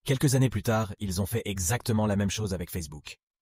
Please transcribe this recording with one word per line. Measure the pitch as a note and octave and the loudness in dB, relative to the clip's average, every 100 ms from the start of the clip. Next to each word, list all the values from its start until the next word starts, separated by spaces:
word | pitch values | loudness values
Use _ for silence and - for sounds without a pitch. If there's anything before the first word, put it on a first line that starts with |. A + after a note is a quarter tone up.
Quelques | - C3+ D3+ | -2 2 4
années | B2+ C3 | 4 2
plus | A2 | 2
tard, | A#2 A2 G2+ - | 0 0 0 -4
ils | G#2 F2+ | -4 -2
ont | G2 | -2
fait | A2+ | -2
exactement | G#2 F#2+ E2+ G#2+ - A2 G#2+ | -4 -2 -2 -2 0 2 2
la | G2+ | 2
même | G2+ | 2
chose | - G#2+ | 0 -4
avec | F#2 F2 | -4 -6
Facebook, | - D2+ D2 - - _ _ | -8 -8 -12 -16 -20 _ _